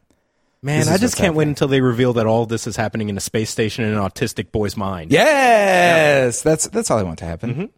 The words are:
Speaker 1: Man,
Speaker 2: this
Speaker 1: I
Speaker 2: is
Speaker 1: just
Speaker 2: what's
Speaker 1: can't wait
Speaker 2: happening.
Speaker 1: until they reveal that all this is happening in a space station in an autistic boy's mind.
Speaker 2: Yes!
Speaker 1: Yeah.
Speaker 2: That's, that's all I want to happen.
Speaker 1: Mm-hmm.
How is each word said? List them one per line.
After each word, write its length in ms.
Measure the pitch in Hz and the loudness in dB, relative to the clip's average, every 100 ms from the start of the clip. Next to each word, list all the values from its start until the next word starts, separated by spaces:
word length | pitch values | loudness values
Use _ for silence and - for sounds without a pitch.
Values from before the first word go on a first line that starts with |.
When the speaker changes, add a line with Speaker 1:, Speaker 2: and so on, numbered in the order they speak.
| _ _ _ _ _ _ | _ _ _ _ _ _
Speaker 1:
Man, 180 | 139 151 | -4 0
Speaker 2:
this 80 | - | 2
Speaker 1:
I 40 | 190 | 2
Speaker 2:
is 60 | |
Speaker 1:
just 120 | 240 - | 0 0
Speaker 2:
what's 60 | |
Speaker 1:
can't 140 | 185 156 | 0 0
wait 80 | |
Speaker 2:
happening. 80 | 151 | 0
Speaker 1:
until 160 | 143 143 | 0 0
they 140 | 135 | 2
reveal 320 | 127 117 127 | 2 2 2
that 120 | 117 110 | 2 2
all 200 | 113 113 | 2 0
this 220 | 113 117 | -4 -6
is 100 | 101 | -4
happening 320 | 107 113 104 | -4 -4 -6
in 80 | 98 | -6
a 40 | |
space 280 | - 113 110 | -4 -4 -2
station 340 | - 110 - | -2 -2 -2
in 80 | 107 | -2
an 60 | 107 | -2
autistic 520 | 95 - 113 - 98 | -2 -4 -6 -6 -6
boy's 260 | 110 101 110 | -4 -4 -4
mind. 340 | 98 90 80 | -6 -6 0
Speaker 2:
Yes! 1300 | 160 285 285 254 220 202 180 175 165 151 139 123 - 156 | 2 4 4 4 4 4 4 4 4 4 2 2 0 0
Speaker 1:
Yeah. 60 | |
Speaker 2:
That's, 160 | 156 - | 0 -2
that's 220 | 226 - | -4 -2
all 60 | 117 | -2
I 40 | |
want 160 | 90 82 | -2 -6
to 60 | 85 | -10
happen. 240 | 82 123 | -8 -6
Speaker 1:
Mm-hmm. 140 | 131 220 | -6 -8